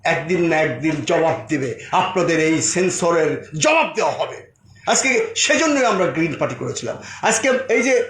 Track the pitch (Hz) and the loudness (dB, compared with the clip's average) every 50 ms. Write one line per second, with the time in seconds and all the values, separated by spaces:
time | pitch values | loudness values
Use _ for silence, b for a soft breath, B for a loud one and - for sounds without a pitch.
0 | - 160 165 143 147 160 185 170 175 165 160 156 156 151 - 123 147 160 147 143 | 0 0 0 0 0 0 0 2 2 2 2 2 2 0 -2 -2 -2 -2 -2 -2
1 | - - 170 156 160 160 - - - - 156 139 135 123 110 - - - 160 180 | 0 0 2 2 2 2 0 -2 -4 -4 -4 -2 -2 -4 -6 -8 -8 -2 0 0
2 | 180 - - 180 170 170 165 160 160 160 160 147 - - - 175 190 185 175 - | 0 0 0 0 0 2 2 2 2 2 2 2 0 0 0 0 0 0 0 0
3 | 180 170 170 165 156 147 131 - - - 156 156 147 - 311 330 - - - 214 | 0 2 2 2 2 2 0 -4 -8 -10 -4 0 2 2 2 2 0 0 -2 -2
4 | 214 196 - - 151 - - - - - _ _ _ B B B B - 233 240 | -2 -2 -2 -4 -6 -6 -6 -16 -18 -20 _ _ _ B B B B 0 0 2
5 | - 269 247 220 - - - - - - 302 262 320 311 285 277 254 233 202 185 | 2 2 0 0 0 -2 -2 -2 0 2 2 2 2 2 2 2 2 2 2 2
6 | 180 131 123 156 165 165 135 - 156 127 127 - 131 127 117 - 127 110 - B | 0 0 0 -2 -2 -2 -2 -2 -4 -4 -4 -6 -6 -8 -6 -6 -8 -8 -8 B
7 | B B B B B 208 226 226 - 269 254 247 - - 226 247 226 269 254 233 | B B B B B 0 0 2 2 2 0 0 0 0 0 2 2 2 2 2
8 | 240 | 2